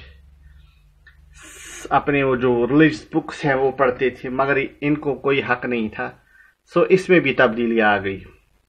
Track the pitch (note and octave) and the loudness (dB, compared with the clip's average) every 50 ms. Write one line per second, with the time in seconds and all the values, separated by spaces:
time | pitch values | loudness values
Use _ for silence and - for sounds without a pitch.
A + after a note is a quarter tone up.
0 | - - - - - - _ _ - - - - - _ _ _ _ _ _ _ | -20 -20 -20 -20 -20 -20 _ _ -20 -20 -20 -20 -20 _ _ _ _ _ _ _
1 | _ - _ _ _ _ - - - - - - - - - - - - D3 C#3 | _ -20 _ _ _ _ -20 -20 -20 -20 -20 -20 -20 -20 -18 -14 -6 -2 -2 0
2 | - D3+ C#3+ C#3 C#3 C3 B2+ A#2+ B2+ B2+ A#2+ A#2+ A#2+ A#2 C#3 D3+ D#3+ D3+ D#3 - | 0 0 0 0 2 0 0 0 2 0 2 2 0 2 4 4 4 4 2 -2
3 | - - - D#3+ - - - - D#3+ D3 C3 C3 C3+ C3 B2+ - C3+ B2 B2 - | -8 -6 -4 -4 -4 -6 -10 -4 -2 0 0 2 0 0 0 2 0 0 0 0
4 | C3+ B2 B2 - - B2+ B2+ C3 C3+ C#3 C#3 C3+ C3+ - - - C#3+ D3 D3+ D3 | -2 -2 -2 -4 -10 -8 -4 -2 -2 0 0 -2 -2 -6 -8 -6 -2 -2 -2 -2
5 | D3 C#3+ C3 - - C#3 C#3 C3+ C3 B2+ A#2+ - C3+ B2 B2 A#2 A2 G#2 - - | -2 -6 -6 -4 -2 -2 -2 0 0 -2 -4 -4 -4 -4 -4 -4 -4 -6 -6 -8
6 | B2 B2+ - _ _ _ _ _ _ _ _ _ _ _ - F3 E3 - F#3 F#3 | -10 -10 -12 _ _ _ _ _ _ _ _ _ _ _ 0 0 2 4 2 2
7 | - - F3+ E3 C#3 C3+ - C3 B2+ A#2 A2 A#2+ A#2+ A2+ A2+ A2+ G#2+ G#2 G2+ G2+ | 4 4 2 2 2 2 2 2 2 2 2 0 -2 0 2 2 2 2 2 0
8 | G2 G2 F#2+ F2+ - - - _ _ _ _ _ _ | -2 -6 -8 -8 -12 -20 -20 _ _ _ _ _ _